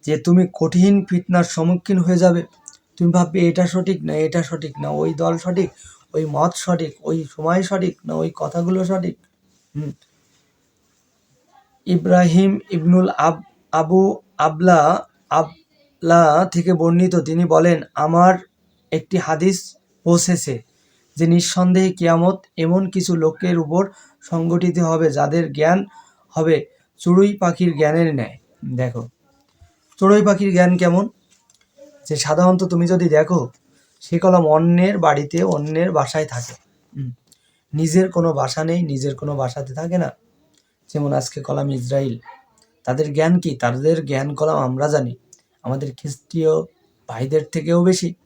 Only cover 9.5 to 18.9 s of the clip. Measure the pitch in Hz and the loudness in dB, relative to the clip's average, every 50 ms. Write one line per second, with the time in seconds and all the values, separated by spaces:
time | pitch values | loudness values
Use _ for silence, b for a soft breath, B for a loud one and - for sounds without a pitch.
9.5 | _ _ _ _ _ 143 151 143 143 _ _ _ _ _ _ _ _ _ _ _ | _ _ _ _ _ -10 -10 -10 -12 _ _ _ _ _ _ _ _ _ _ _
10.5 | _ _ _ _ _ _ _ _ _ _ _ _ _ _ _ _ _ _ _ _ | _ _ _ _ _ _ _ _ _ _ _ _ _ _ _ _ _ _ _ _
11.5 | _ _ _ _ _ _ _ - 180 170 160 185 180 180 180 175 160 180 190 196 | _ _ _ _ _ _ _ -2 -2 -2 2 2 4 4 4 4 4 4 4 4
12.5 | 196 202 - _ - 170 156 170 180 180 185 196 - - 147 160 170 160 - _ | 0 -2 -6 _ -6 -2 2 4 4 4 4 2 0 0 0 0 0 -2 -10 _
13.5 | _ _ _ _ - 156 165 160 180 185 190 196 214 - _ _ _ _ 147 156 | _ _ _ _ -2 -2 0 2 2 4 4 2 0 -4 _ _ _ _ -2 -2
14.5 | 156 156 170 180 180 160 147 151 175 - - _ _ _ _ _ - 151 165 151 | 0 2 4 4 6 6 4 4 2 0 -4 _ _ _ _ _ -2 -2 -2 -2
15.5 | - _ _ _ _ _ _ _ _ _ - 165 165 170 170 156 147 160 185 185 | -6 _ _ _ _ _ _ _ _ _ 0 4 4 6 6 6 4 2 0 0
16.5 | - 175 170 170 180 160 165 170 170 175 180 185 175 175 160 143 160 170 175 - | -2 -2 0 0 0 2 2 2 2 2 2 2 2 0 -2 0 -2 -2 0 4
17.5 | 156 160 165 175 170 156 - - _ - 147 156 165 170 175 185 185 180 - _ | 4 4 6 4 2 2 -2 -8 _ -4 -2 0 4 4 6 6 4 2 -2 _
18.5 | _ _ _ _ _ _ _ _ | _ _ _ _ _ _ _ _